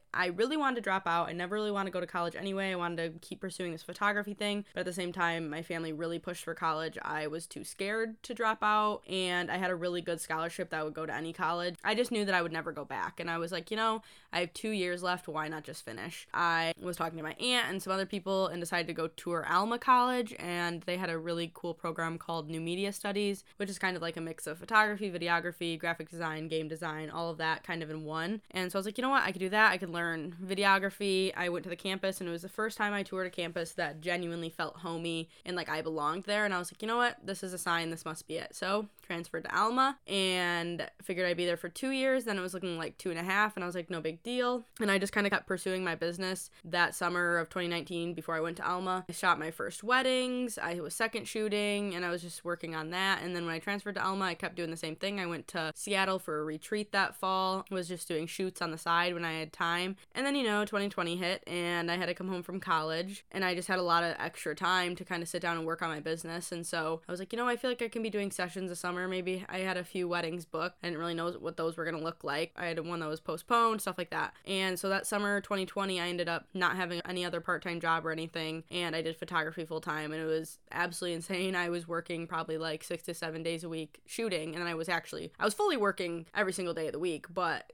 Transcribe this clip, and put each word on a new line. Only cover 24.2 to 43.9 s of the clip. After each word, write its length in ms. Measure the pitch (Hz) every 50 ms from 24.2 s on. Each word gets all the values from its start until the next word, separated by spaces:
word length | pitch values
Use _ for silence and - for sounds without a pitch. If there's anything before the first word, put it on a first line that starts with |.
mix 260 | 165 165 165 - - 156
of 100 | 156 175
photography, 540 | 196 196 226 214 214 208 208 196 214 196
videography, 640 | 175 175 170 170 170 170 165 175 170 - 175 170 165 156
graphic 320 | 170 170 170 - 160 160
design, 380 | 170 165 170 160 156 156 160 160
game 200 | 160 160 156 151
design, 420 | 160 156 170 160 156 156 156 151
all 200 | 156 165 170 170
of 80 | 160 160
that 260 | 160 160 160 - -
kind 200 | - 170 165 160
of 60 | 151
in 140 | 156 160 156
one. 380 | 151 156 160 165 175 220 214 - -
And 200 | - 185 185 180
so 60 | - 196
I 20 |
was 60 | 190
like, 120 | 214 208 -
"You 40 |
know 80 | 233 262
what? 140 | 277 269 -
I 80 | 196
could 80 | 180 180
do 100 | 190 185
that. 220 | 202 214 220 214
I 60 | - -
could 120 | 196 170
learn 460 | 165 170 170 170 165 160 147 180 170 170 190
videography." 880 | 185 190 185 202 196 190 190 190 196 190 - 202 196 190 185 190 190 -
I 140 | - 180 175
went 140 | 175 175 151
to 60 | 180
the 60 | 175
campus, 460 | 170 - 190 190 190 196 190 190 -
and 80 | 185 170
it 20 |
was 120 | 170 170 175
the 60 | 196
first 280 | - - 214 226 - -
time 160 | 214 208 208
I 100 | 202 190
toured 240 | - 190 185 185 180
a 40 |
campus 420 | - - 170 170 170 180 165 165 -
that 280 | - 170 147 147 156
genuinely 480 | 151 180 175 175 175 170 170 170 165 165
felt 280 | 165 - 165 151 - 165
homey 520 | 170 170 170 165 165 170 165 165 160 - - - -
and 100 | - 180
like 140 | 180 160 -
I 120 | 151 156
belonged 420 | 156 160 160 156 147 151 160 175 147
there. 220 | 202 208 208 214
And 80 | 202 190
I 60 | 180
was 120 | 175 -
like, 100 | - -
"You 60 | 214 220
know 100 | 233 240
what? 200 | 240 240 233 - -
This 200 | 196 196 - -
is 100 | 185 180
a 40 | 175
sign. 320 | - 180 170 170 165 165
This 160 | 165 165 -
must 220 | 160 160 - - -
be 100 | 156 160
it." 180 | - - -
So 320 | - 180 185 202 208 208 208 _ -
transferred 420 | - - 180 170 170 - - 165 -
to 140 | - - 175
Alma 400 | 208 226 247 262 262 269 269 - - -
and 800 | 196 196 190 185 185 180 180 175 175 170 170 170 170 160 - - - -
figured 260 | 180 - 185 175 185 175
I'd 80 | 175
be 100 | 175 175
there 120 | 175 170 170
for 100 | - 180
two 220 | - - - 262
years. 360 | 269 262 262 269 262 262 226
Then 120 | 226 202 196
it 40 |
was 120 | 180 185 185
looking 240 | 180 185 185 170 165
like 200 | 160 143 - -
two 120 | - 185
and 100 | 165 165
a 40 | 175
half, 340 | 185 190 202 214 214 202 190
and 60 | 180
I 40 | 175
was 80 | 175
like, 140 | 180 170
"No 120 | -